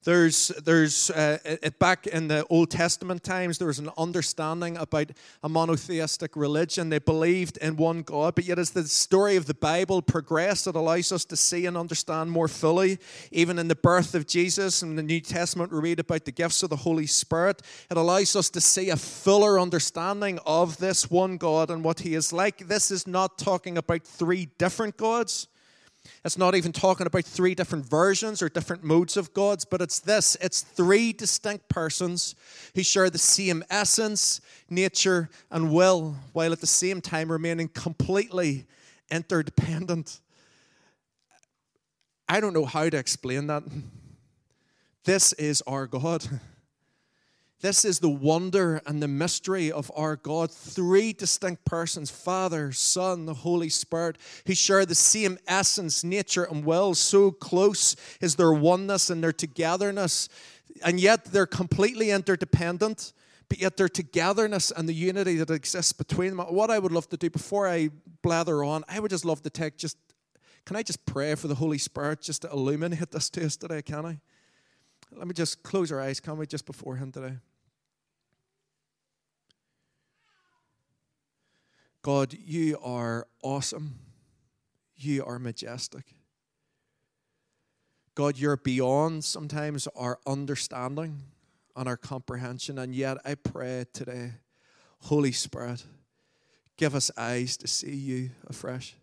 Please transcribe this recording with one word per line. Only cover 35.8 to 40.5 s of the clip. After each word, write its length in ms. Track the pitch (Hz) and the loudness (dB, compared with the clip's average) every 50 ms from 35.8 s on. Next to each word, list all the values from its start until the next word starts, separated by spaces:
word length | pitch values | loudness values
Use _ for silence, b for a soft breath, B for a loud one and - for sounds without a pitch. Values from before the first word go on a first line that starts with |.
| 180 190 185 175 160 156 147 135 135 131 | 6 6 6 4 0 -4 -8 -10 -12 -8
while 180 | - 165 165 165 | -2 0 0 0
at 100 | 165 165 | 0 0
the 60 | - | 0
same 340 | 160 - - 185 185 190 180 | 2 2 2 2 0 -2 -4
time 300 | - - 180 160 160 160 | -6 -4 -4 -4 -2 -2
remaining 380 | 165 160 165 170 170 165 165 156 | -2 -2 -2 -2 -2 -2 -4 -6
completely 960 | _ - - 170 160 _ - - 185 202 214 233 185 185 180 151 139 135 123 b b b b b b b b b | _ -6 -6 -6 -4 _ -2 0 2 0 0 0 -2 0 0 0 0 -2 -6 b b b b b b b b b
interdependent. 1120 | 156 170 160 _ 185 165 151 135 - - - 156 165 156 185 175 175 165 151 - - - _ b b b b b | -4 -4 -2 _ 0 0 0 2 2 2 2 2 -4 -4 -2 -4 -4 -4 -4 -8 -14 -20 _ b b b b b